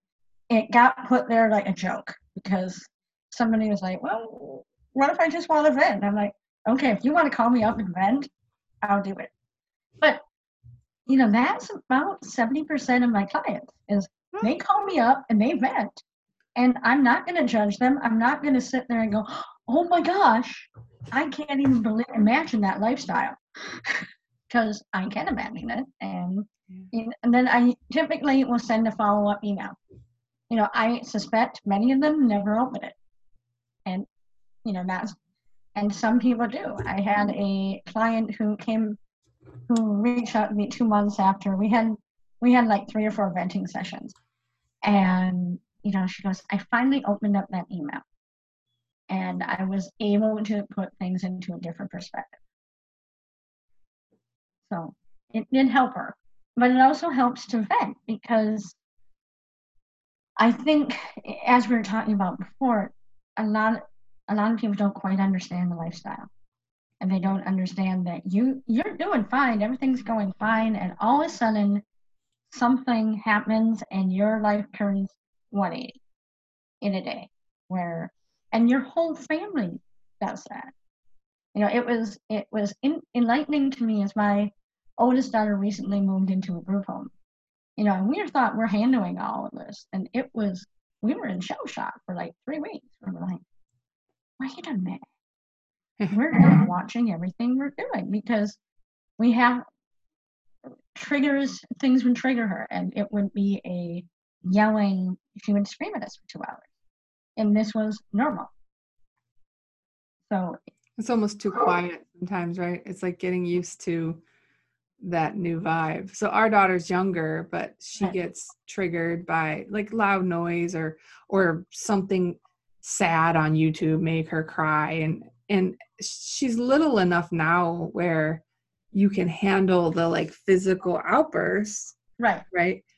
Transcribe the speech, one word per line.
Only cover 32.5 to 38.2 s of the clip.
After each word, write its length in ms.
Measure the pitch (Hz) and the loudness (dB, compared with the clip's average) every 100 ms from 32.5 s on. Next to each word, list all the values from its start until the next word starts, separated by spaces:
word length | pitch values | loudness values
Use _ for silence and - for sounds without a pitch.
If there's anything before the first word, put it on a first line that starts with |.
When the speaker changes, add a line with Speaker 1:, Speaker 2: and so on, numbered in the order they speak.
| 220 | 0
Speaker 1:
open 240 | 254 226 | 0 -4
it. 100 | - - _ _ _ _ _ _ _ _ 196 | -12 -18 _ _ _ _ _ _ _ _ -6
And, 180 | 185 - _ _ _ _ - | -6 -8 _ _ _ _ -12
you 100 | 226 | -8
know, 100 | 185 185 | -6 -4
that's, 300 | 185 220 - _ _ _ - _ 208 | -4 -6 -10 _ _ _ -20 _ -4
and 180 | 208 | -2
some 260 | 202 220 240 | 0 2 2
people 260 | 254 233 233 | 2 2 0
do. 300 | 269 - - - | -4 -8 -8 -6
I 160 | 190 | -2
had 300 | 202 208 208 | 0 2 2
a 500 | - 196 196 196 196 - | 0 -2 -2 -2 -6 -6
client 480 | 220 226 226 | -2 0 0